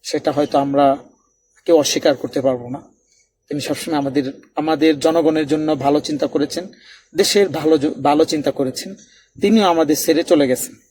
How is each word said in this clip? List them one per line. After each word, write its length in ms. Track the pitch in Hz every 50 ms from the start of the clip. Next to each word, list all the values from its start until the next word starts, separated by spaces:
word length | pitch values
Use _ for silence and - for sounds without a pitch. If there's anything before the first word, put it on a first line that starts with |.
| _
সেটা 300 | - - 147 - 160 143
হয়তো 260 | 143 147 139 - 143
আমরা 380 | 139 143 139 139 143 139 135 139 - _ _ _ _ _ _ _ _ _ _ _ _
কেউ 140 | - 170 156
অস্বীকার 380 | 143 - - 156 - 160 -
করতে 240 | - - 135 - 143
পারবো 280 | 127 135 131 123 120 120
না। 140 | 127 143 - _ _ _ _ _ _ _ _ _ _ _ _ _
তিনি 120 | 143 147
সবসময় 380 | 131 - 147 - - - 160 147
আমাদের, 340 | 139 139 127 143 135 131 135 - - _ _
আমাদের 420 | - 151 156 160 143 151 160 156 139
জনগণের 480 | 139 160 160 170 160 160 156 156 156
জন্য 300 | 139 151 156 156 156 156
ভালো 240 | 135 131 139 143 151
চিন্তা 260 | 143 - 151 135 -
করেছেন, 420 | 147 - 147 147 151 - - 180 202 - _ _ - - - _ _ _
দেশের 320 | 160 196 - - 202 202 180
ভালো 300 | 135 160 147 156 160 151
জ-, 160 | 131 156 - - 135
ভালো 220 | 143 147 151 160
চিন্তা 260 | - - 151 139 147
করেছেন। 440 | 139 - 143 131 127 - - - 196 - - _ _ _ _ _ _ -
তিনিও 240 | - 202 220 226 208
আমাদের 320 | 185 170 165 160 143 156
ছেড়ে 280 | 143 - - 160 151 170
চলে 240 | - 180 151 143 127
গেছেন। 260 | 127 - - - - _ _ _